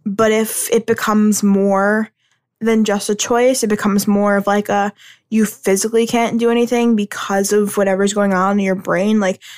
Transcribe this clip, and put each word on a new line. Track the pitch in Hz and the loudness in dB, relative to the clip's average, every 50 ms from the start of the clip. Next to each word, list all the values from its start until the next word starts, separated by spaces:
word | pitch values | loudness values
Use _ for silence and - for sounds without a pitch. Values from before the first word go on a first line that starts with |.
| - | -8
but | 208 196 202 226 214 | -6 -2 0 2 2
if | 214 220 220 220 - - - - | 2 0 0 -2 -4 -6 -4 -2
it | - 233 220 - | -2 -2 0 0
becomes | 226 - - 226 214 214 208 214 208 - - | -4 -2 0 0 2 2 2 2 2 2 2
more | 202 196 196 196 196 196 190 196 202 214 214 220 - _ _ _ _ _ _ _ _ _ - | 2 2 2 2 2 2 2 2 2 0 0 -2 -4 _ _ _ _ _ _ _ _ _ -6
than | 220 226 226 226 214 | -2 0 2 2 2
just | 214 202 202 - - | 0 -2 -2 -2 -4
a | 208 | -4
choice. | 208 - - 240 233 247 254 262 254 - | -4 -2 -2 0 2 2 2 2 0 0
It | 208 | -2
becomes | 214 208 - 208 196 208 - 214 | -2 -2 0 0 0 0 0 0
more | 202 202 208 202 202 202 | 0 2 2 2 0 0
of, | 196 202 | 0 0
like, | 202 208 202 - | 0 0 0 -2
a, | 202 202 202 208 - _ - - - _ _ - | -2 -2 -2 -4 -6 _ -20 -20 -20 _ _ -4
you | 214 220 214 | 0 0 0
physically | 202 - - - 196 190 196 - 220 226 226 233 | 0 -2 -4 -2 0 0 0 0 0 0 0 0
can't | 226 - 233 233 220 - 226 | 0 0 0 0 0 0 0
do | 233 233 | 0 2
anything | 233 240 240 233 247 240 233 233 233 | 2 2 0 0 0 0 2 2 2
because | 208 208 - - - - - 202 196 202 196 | 0 -2 -4 -6 -10 -6 -4 -2 -2 0 0
of | 208 208 208 202 - 208 | 0 0 0 0 0 0
whatever's | 196 196 190 190 196 202 202 | 0 0 2 2 0 0 0
going | 208 202 202 190 | 0 0 2 2
on | 180 190 196 202 202 | 2 0 0 0 0
in | 196 | 0
your | 190 185 | 0 -2
brain. | 190 - - 165 175 196 214 220 214 | -4 -4 -2 -2 0 0 2 2 2
Like, | 196 185 185 - - - - | 0 0 -2 -4 -8 -20 -20